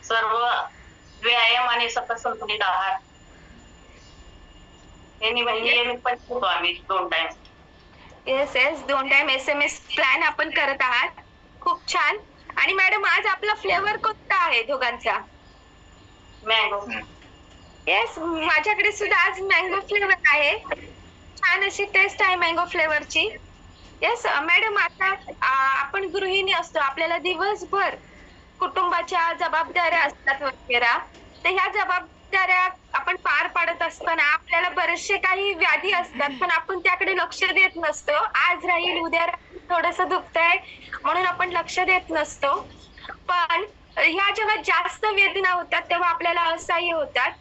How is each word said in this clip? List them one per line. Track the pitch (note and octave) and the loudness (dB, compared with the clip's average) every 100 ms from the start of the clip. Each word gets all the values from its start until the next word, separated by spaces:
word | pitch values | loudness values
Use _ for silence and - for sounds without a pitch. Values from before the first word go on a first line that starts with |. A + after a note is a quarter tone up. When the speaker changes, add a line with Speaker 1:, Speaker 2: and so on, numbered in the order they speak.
Speaker 1:
सर्व | - A3+ A3 A3+ A#3+ G#3 - - - - - - | 0 0 0 0 0 -2 -4 -12 -20 -20 -20 -6
व्यायाम | A#3 A#3+ A3+ A#3+ B3 | 0 2 2 2 0
आणि | A#3 A#3 | 0 -2
सकस | A#3+ A#3+ A3+ | -4 -4 -6
संतुलित | - A3 G#3+ G#3 | -6 -8 -8 -2
आहार. | G3 F3+ F#3+ - - - - - - - - - - - - - - - - - - - - - - - | 0 0 -2 -4 -8 -20 -20 -20 -20 -20 -20 -20 -20 -20 -20 -20 -20 -20 -20 -20 -20 -20 -20 -20 -20 -4
हे | A3 | -2
निम-, | A#3+ A#3+ | 0 0
Speaker 2:
येस. | A3 | 0
Speaker 1:
नियमितपणे | A#3 A#3+ A#3+ B3 B3 | 2 0 0 -2 -4
घेतो | B3 - B3 F#3+ | -4 -6 -4 0
आम्ही | E3+ F3 | 0 -2
दोन | F3 - F#3+ F3 | -6 -4 -2 0
टाइम. | D#3+ D#3+ - - - - - - - - - - | -2 -2 -6 -20 -20 -20 -20 -20 -20 -20 -14 -2
Speaker 2:
येस, | C4 C#4 C4 | 0 0 2
येस, | C4+ D#4 | 2 0
दोन | C4 C4+ C4+ | -2 -2 2
टाइम | C#4 D4 | 2 2
एसएमएस | C4+ C4 D4 D4 - | -2 0 0 0 -4
प्लॅन | - - C#4 C#4 | -8 -2 0 2
आपण | D#4+ D4 D4+ | 0 0 -2
करत | D#4+ C#4+ C#4 | 0 0 0
आहात. | C4 A#3+ E4 - - - - - | 0 0 -2 -6 -20 -20 -20 -6
खूप | - - - | -2 -2 -2
छान. | F#4 D4+ G4+ - - - - | 0 0 -2 -8 -20 -12 -2
आणि | C#4 | 0
मॅडम, | F#4+ F#4 G#4 | 4 2 2
आज | G4 F4 G#4+ | 2 2 2
आपला | F#4+ G#4 | -2 -2
फ्लेवर | G#4 F#4+ F4 G4+ G#4+ | -2 0 0 0 -2
कोणता | A4 G#4+ - G4 | -2 -4 -2 0
आहे | E4+ B3 | 2 0
दोघांचा? | A3+ C#4 B3 A#3 A#3 G#3 - - - - - - - - - - - - G#3+ | 0 -2 -2 -2 -2 -4 -6 -20 -20 -20 -20 -20 -20 -20 -20 -20 -20 -14 0
Speaker 1:
मँगो. | A3+ G#3 G3+ G#3 - - - - - - - - - - | 2 2 -2 -6 -10 -12 -20 -20 -20 -20 -20 -20 -10 0
Speaker 2:
येस, | F#3 A4+ - | 0 0 -4
माझ्याकडे | E4 D#4+ D#4 D#4 D#4 G#4 G#4 | -6 -2 2 2 2 0 0
सुद्धा | G#4 G4+ F#4+ | 0 0 2
आज | F4+ F#4 | 2 0
मँगो | F#4+ F4 F#4 F#4+ | 0 2 2 -4
फ्लेवर | G4 G#4 G4+ F#4 D4+ | -2 -2 2 2 2
आहे. | D4 D4 G#4 - - - - - - - - | 2 2 -2 -6 -10 -10 -20 -20 -20 -20 -4
छान | F#4 F#4 | 0 0
अशी | G4 F#4+ | 0 -2
टेस्ट | G4+ F#4+ G4 - | -2 2 2 2
आहे | G4+ F4+ | 0 2
मँगो | F4 E4 | 0 0
फ्लेवरची. | F4 F4 D#4 D4+ D4+ D#4 G4 A4 - - - - - - | -2 0 0 0 -2 -2 -2 -6 -18 -20 -20 -20 -20 -4
येस, | - E4+ - | -2 -2 -2
अ, | C#4+ | -2
मॅडम, | D#4+ F4+ G#4+ G4+ | 2 2 2 0
आता, | E4+ - F#4+ F#4+ - | -2 0 -2 -2 -8
अ, | - - C4 C4+ C4+ | -4 0 2 2 0
आपण | C#4 G4 | -2 -4
गृहिणी | G4 F4+ F#4+ G4 F#4+ | -4 -4 -2 0 0
असतो, | F4+ E4+ D#4+ | -2 -2 -2
आपल्याला | C#4 - E4 E4+ | -2 0 -2 -2
दिवसभर | E4 E4+ F#4+ G#4 F4+ G4 F#4 - - - - - - - | -2 -2 -2 -2 -2 -2 -2 -4 -16 -20 -20 -20 -20 -6
कुटुंबाच्या | F#4 - F4+ F4+ E4+ F#4 E4 | -4 0 0 0 0 0 0
जबाबदाऱ्या | E4 E4+ D#4 E4 F4+ E4 E4+ | 0 0 0 0 0 2 2
असतात | D4 D4 - C#4 | 0 0 -2 -2
वगैरे, | C#4+ - - A#3+ A#3+ C#4+ - - - - | -2 -6 -2 0 2 0 -4 -18 -20 -6
तर | E4+ | -2
ह्या | F#4 F#4 | 0 0
जबाबदाऱ्या | G4+ F#4 F4+ E4+ - - F#4+ F4+ F#4 F#4 F#4 - | 0 0 -2 -4 -20 -4 0 2 2 0 -4 -6
आपण | - - F4+ | -4 -2 -2
पार | F4+ D4 F4 | 0 0 0
पाडत | F4+ E4+ E4+ | 0 -2 -2
असताना | E4 - - D#4 | -4 -4 -2 2
आपल्याला | D4 D#4 - E4 F4 | 2 2 2 0 0
बरेचसे | F4+ E4 E4+ - G4 | 0 0 -2 0 0
काही | F#4 F#4 G4+ | 2 0 0
व्याधी | G4 F4 D4+ F4+ | 0 2 2 2
असतात, | F#4 F4 A#3+ C#4+ C4 | -2 -2 -2 -4 -2
पण | F4+ | 0
आपण | E4 E4 F#4 | 0 0 0
त्याकडे | F4 F4+ F#4+ F#4 | 0 2 0 0
लक्ष | E4+ - | -2 -2
देत | F#4 F#4 F#4 E4+ | 0 4 2 2
नसतो. | E4 D4 - D4 - | -4 -4 0 0 2
आज | B3 D#4+ F4 F4+ | 2 2 2 0
राहील, | E4+ F4 E4+ | 0 0 -2
उद्या | E4 E4 E4+ | 0 0 0
राहील, | E4+ - - - | -2 -12 -20 -2
थोडंसं | F4 E4 F4 F4+ | 0 0 0 0
दुखतंय | F#4 - E4+ E4+ F#4 - - - - | 0 -2 2 4 2 -2 -20 -14 -6
म्हणून | - E4+ F4+ | 0 2 0
आपण | - F4+ | 0 -2
लक्ष | F4 E4 - | -2 -2 -2
देत | F4+ F4+ F4+ | 2 2 2
नसतो. | D#4+ D4 - C#4 F4 - - - - - - - | -2 -2 -2 0 0 -4 -18 -20 -20 -18 -18 -2
पण | F4+ F4+ E4+ G#4 - - - | 0 2 0 -4 -12 -12 0
ह्या | D#4 E4+ G4 | 0 2 0
जेव्हा | G4+ G#4+ A4 | 0 0 -2
जास्त | - E4+ F4 - | 2 0 0 -2
वेदना | G#4+ G4+ G4 F#4 F#4+ | -2 4 2 4 0
होतात, | F4+ E4+ E4+ | 0 0 -4
तेव्हा | E4+ F4 F4+ | 0 0 2
आपल्याला | E4+ E4+ E4+ | 0 0 0
असह्य | E4+ E4 - E4+ F4 | 0 -2 -2 -2 0
होतात | E4 C4+ B3 C4 E4+ | -2 -2 0 -2 -4